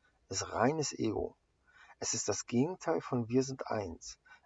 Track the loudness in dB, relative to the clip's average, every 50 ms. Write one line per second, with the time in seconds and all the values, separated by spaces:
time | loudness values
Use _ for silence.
0 | _ _ _ _ _ _ -6 -4 -4 -2 2 4 4 4 4 2 0 -2 -2 -2
1 | -2 0 0 -2 -4 -4 -8 _ _ _ _ _ _ _ _ -20 -20 -20 -12 _
2 | -4 -2 -2 0 0 0 -2 -2 -2 0 2 2 2 2 0 -2 0 0 0 0
3 | 0 0 0 0 0 2 2 2 2 2 -4 -6 -4 -4 -2 -2 -2 -4 -8 -10
4 | -12 -16 -16 -18 _ -20 -20 -20 _